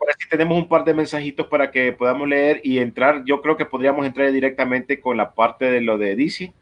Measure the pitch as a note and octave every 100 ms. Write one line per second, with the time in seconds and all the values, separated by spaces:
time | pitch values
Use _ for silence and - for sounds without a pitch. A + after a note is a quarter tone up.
0 | D3 C#3+ - D#3+ E3 E3+ E3+ E3 D#3 D#3
1 | D3+ D3 D3 C#3 D3 D3 C3+ C3 B2+ B2
2 | B2 C3+ C#3+ C#3+ D3 D3+ C3+ B2+ A#2+ A#2
3 | C3 D3 C3 C#3+ D3 D#3 D3 B2+ C3+ C#3+
4 | C#3 C3 C#3 C3+ C3+ C3 B2+ B2+ B2 C#3
5 | B2+ A#2 G#2 - A#2 - C3 B2 A#2 G#2+
6 | G#2 G#2 D#3 - F3+ -